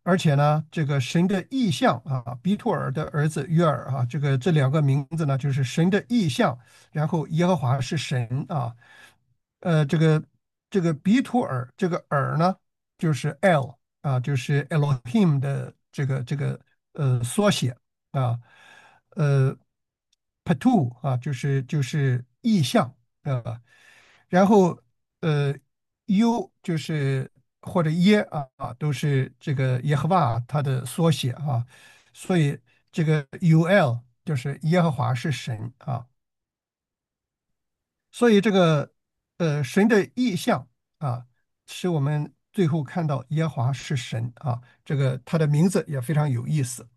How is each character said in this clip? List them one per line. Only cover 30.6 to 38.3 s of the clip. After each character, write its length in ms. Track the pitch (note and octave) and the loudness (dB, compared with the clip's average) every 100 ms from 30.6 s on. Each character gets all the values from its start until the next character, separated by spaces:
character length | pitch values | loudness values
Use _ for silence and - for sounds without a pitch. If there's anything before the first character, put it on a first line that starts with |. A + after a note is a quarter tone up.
的 240 | C#3 C3 | -2 -4
缩 260 | B2 - E3 | -6 0 2
写 200 | - B2+ | 2 -2
啊。 340 | - D3 B2 A#2+ - - _ _ | -6 -4 -4 -4 -14 -20 _ _
所 240 | - - F3+ | -18 -2 2
以 220 | C#3+ D#3 _ _ _ | 2 -2 _ _ _
这 120 | - | -2
个 240 | D#3 D#3 C#3 - | 0 0 -2 0
U 220 | F3 D#3+ | 4 6
L 400 | E3 G3 D3 A#2 - _ | 6 4 4 0 -8 _
就 120 | - | -6
是 240 | C#3 C#3 C#3 | -4 -4 -4
耶 180 | D#3 F3+ | 0 2
和 100 | E3 | 2
华 220 | B2 A#2+ | 0 -2
是 160 | B2+ E3 | -2 -4
神 420 | B2+ - G#2+ A#2 _ | -6 -6 -8 -10 _
啊。 260 | - A#2+ B2 _ _ _ _ _ _ _ _ _ _ _ _ _ _ _ _ _ _ _ _ | -10 -8 -10 _ _ _ _ _ _ _ _ _ _ _ _ _ _ _ _ _ _ _ _
所 180 | - | 2
以 100 | A#3+ | 4